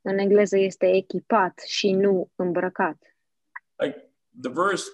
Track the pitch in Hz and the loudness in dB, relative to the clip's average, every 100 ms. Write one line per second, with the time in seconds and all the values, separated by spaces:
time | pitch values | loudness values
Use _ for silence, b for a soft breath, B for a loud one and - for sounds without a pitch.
0 | - 196 196 208 202 196 190 - 185 185 | -4 0 4 4 4 2 0 0 2 2
1 | 190 185 - 226 180 - - - 202 190 | 0 -6 0 2 2 -4 -10 -2 0 2
2 | 202 185 - - 185 170 185 - 180 147 | 2 0 -2 -6 -4 -2 -4 -2 -4 -4
3 | _ _ _ _ _ - _ - 143 - | _ _ _ _ _ -20 _ -6 -6 -6
4 | - _ _ - 127 135 190 180 - | -18 _ _ -12 -8 -2 -2 -2 -6